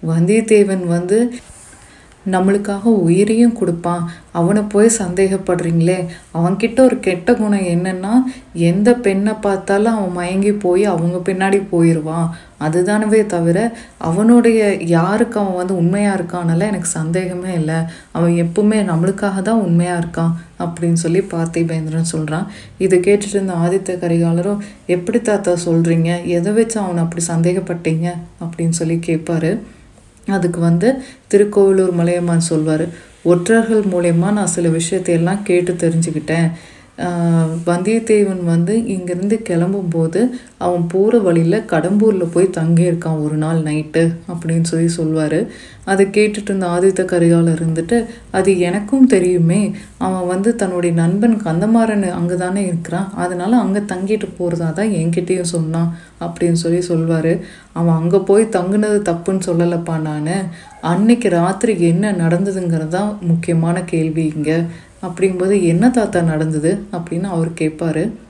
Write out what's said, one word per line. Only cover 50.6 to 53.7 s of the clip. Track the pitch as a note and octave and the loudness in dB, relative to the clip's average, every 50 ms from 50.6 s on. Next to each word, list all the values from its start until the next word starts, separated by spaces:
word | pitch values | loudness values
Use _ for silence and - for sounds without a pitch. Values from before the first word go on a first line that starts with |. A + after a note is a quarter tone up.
| G#3 F#3 F3+ F3+ F3 F3 E3+ | -2 -2 -2 -2 0 0 0
நண்பன் | E3 E3 E3+ F#3 G3+ G#3+ A#3+ A3+ G3+ | 2 2 2 2 2 2 2 2 0
கந்தமாறன் | - E3 D#3+ E3 G3 G#3+ A3+ A#3 A3+ G#3+ G#3 G3+ G3 F#3 | 0 -2 -2 0 2 2 4 2 2 2 0 0 -2 -2
அங்க | F3 F3 E3+ F3 F3+ | -2 -4 -4 -2 -2
தானே | F3 F3+ F3+ F#3 G3+ G3+ | -2 -2 -2 -2 -2 -2
இருக்கிறான், | F3+ F3 E3 E3+ - E3 F3+ G3 F#3+ - | -2 -2 -4 -6 -4 -4 -4 -4 -6 -6
அதனால | - F3 F3 F3+ F3 F3 G3 A#3 B3+ | -6 -4 -4 -4 -4 -2 2 2 2
அங்க | G#3 F#3+ | 2 2